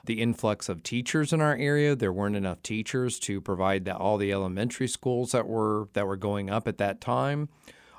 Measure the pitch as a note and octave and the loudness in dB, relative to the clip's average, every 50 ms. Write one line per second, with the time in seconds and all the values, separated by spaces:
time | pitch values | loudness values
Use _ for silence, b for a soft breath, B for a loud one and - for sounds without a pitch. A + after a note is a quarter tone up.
0 | B B A2+ A2 A#2 A#2 A#2 - - A2 G#2 - - - F#2 D#2+ - - A#2 B2 | B B -2 0 0 0 0 0 0 0 0 0 -2 -6 -6 -6 -6 -4 -4 -2
1 | B2 - - D#3 D3+ D3 E3 D#3 D3+ D3+ C#3+ A#2 D3 C#3+ D3 D3 D3 D3 C#3+ B2 | -2 0 0 0 0 2 2 2 4 2 2 2 2 2 4 4 4 4 4 4
2 | A#2 F#2+ F2+ F#2+ G2+ G2+ G#2 G2+ G2 F#2+ F2 - - - A2 A2 G#2+ - - B2+ | 2 0 2 2 0 0 0 0 0 -2 -4 -6 -6 -6 -4 -4 -4 -2 -2 -2
3 | B2+ B2 A#2 - - - G2+ G2 - - G2 F2+ F#2+ F#2+ G2 G2 F#2 F#2+ F#2 - | 0 -2 -2 -4 -4 -4 -4 -4 -2 -2 -2 2 2 2 2 2 0 -2 -4 0
4 | F#2+ G2+ G#2+ G2+ G2+ G2 G2 G2 F#2+ F#2 F#2 G2 A2 B2 - - C3 A#2+ - - | 2 2 2 4 2 2 0 0 0 -2 -2 -2 -2 -2 -2 -2 -4 -4 -4 -4
5 | - C3 B2 A#2+ B2 B2 - B2 A2 - A2+ A2 A2 G#2+ G#2+ G#2+ G#2+ G2 - G2+ | -2 -2 0 0 0 0 0 0 0 0 0 0 2 2 2 0 -2 -2 -2 -2
6 | G2+ F#2+ G2 F#2+ G#2+ G2+ G2+ G2+ G2 F#2+ G2+ A2 - A2+ G2 - G2+ G2+ F#2+ - | 0 0 -2 -2 -2 0 0 0 0 0 -2 -2 0 -2 -2 0 0 0 -2 -2
7 | - B2 B2 B2+ C3 C#3 C#3+ D3 D3+ D3 B B B B B B B B B | -2 -2 0 0 0 0 -2 -2 -4 -6 B B B B B B B B B